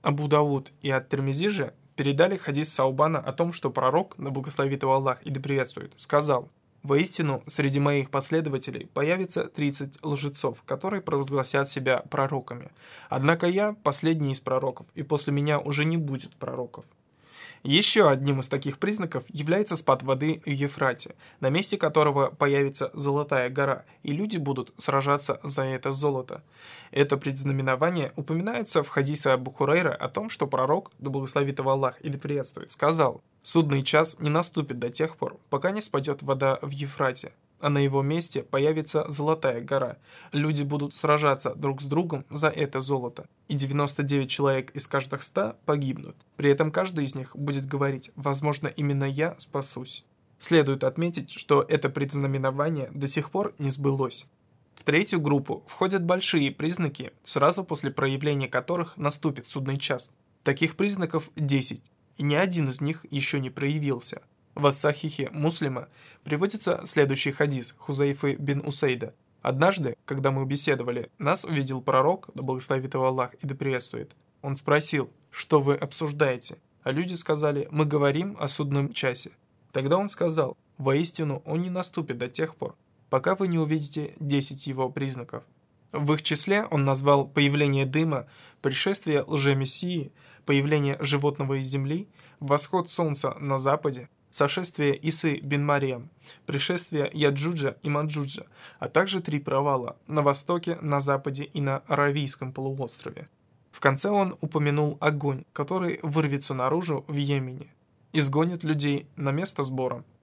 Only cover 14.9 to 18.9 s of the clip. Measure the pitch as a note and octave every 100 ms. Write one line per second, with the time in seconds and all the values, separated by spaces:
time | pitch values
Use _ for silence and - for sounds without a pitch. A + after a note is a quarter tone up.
14.9 | - C#3 D3 C#3+ C#3+ D3 D3 D3 C#3+ D#3
15.9 | E3 D3 C3 - _ - B2+ A#2+ - -
16.9 | _ _ _ _ - - - C3+ D#3+ G3+
17.9 | A3+ E3+ C3 C#3 C3+ C3 C#3+ C#3 C#3 F#3+